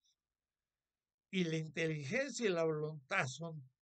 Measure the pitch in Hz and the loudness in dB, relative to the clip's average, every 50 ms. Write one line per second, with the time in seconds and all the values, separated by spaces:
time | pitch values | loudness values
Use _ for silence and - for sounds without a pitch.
0 | _ _ _ _ _ _ _ _ _ _ _ _ _ _ _ _ _ _ _ _ | _ _ _ _ _ _ _ _ _ _ _ _ _ _ _ _ _ _ _ _
1 | _ _ _ _ _ - - 190 175 160 160 160 160 156 - 170 165 160 156 151 | _ _ _ _ _ -2 0 2 2 2 2 0 -2 -2 -2 0 0 0 0 -2
2 | 143 131 190 262 277 285 233 - 233 202 180 165 165 160 156 151 151 151 156 151 | -2 -2 0 0 0 0 -2 0 2 2 4 4 4 2 2 0 -2 -4 -4 -8
3 | - - 196 196 160 131 127 147 165 165 160 151 131 - _ _ | -6 -2 0 0 0 0 -2 -8 -8 -8 -10 -10 -14 -16 _ _